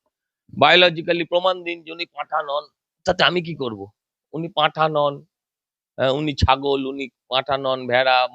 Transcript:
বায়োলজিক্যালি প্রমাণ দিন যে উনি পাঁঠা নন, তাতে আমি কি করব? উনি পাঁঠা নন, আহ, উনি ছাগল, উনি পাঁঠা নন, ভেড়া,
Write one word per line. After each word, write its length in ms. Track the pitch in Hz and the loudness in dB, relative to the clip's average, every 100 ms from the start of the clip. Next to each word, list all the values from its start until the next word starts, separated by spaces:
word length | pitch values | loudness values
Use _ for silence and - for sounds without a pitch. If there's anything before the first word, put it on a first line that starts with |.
| _ _ _ _ _ - | _ _ _ _ _ 2
বায়োলজিক্যালি 680 | 143 175 180 160 175 170 | 4 6 6 2 -2 -4
প্রমাণ 400 | 165 175 185 185 | -2 0 0 0
দিন 200 | 170 170 | -6 -10
যে 80 | 156 | -10
উনি 140 | 165 175 | -14 -12
পাঁঠা 380 | 143 147 156 | -12 -6 -6
নন, 200 | 147 147 147 _ _ _ - | -4 -6 -8 _ _ _ -4
তাতে 180 | 180 | 0
আমি 180 | 147 180 | 2 0
কি 140 | 165 151 | -4 -6
করব? 320 | 127 104 98 _ _ _ _ | -8 -8 -12 _ _ _ _
উনি 140 | 151 165 | -10 -6
পাঁঠা 420 | - 151 156 160 | 0 0 0 0
নন, 360 | 151 147 143 151 _ _ _ _ _ _ - | 0 -2 -4 -12 _ _ _ _ _ _ -2
আহ, 160 | 131 | 0
উনি 200 | 135 156 | 0 -2
ছাগল, 520 | 135 135 135 139 139 135 | 0 2 2 0 -2 -4
উনি 240 | 139 131 _ - | -8 -10 _ -4
পাঁঠা 300 | 127 135 135 | -4 -2 -2
নন, 300 | 135 131 123 | -2 -4 0
ভেড়া, 400 | 123 131 127 123 | 2 4 4 2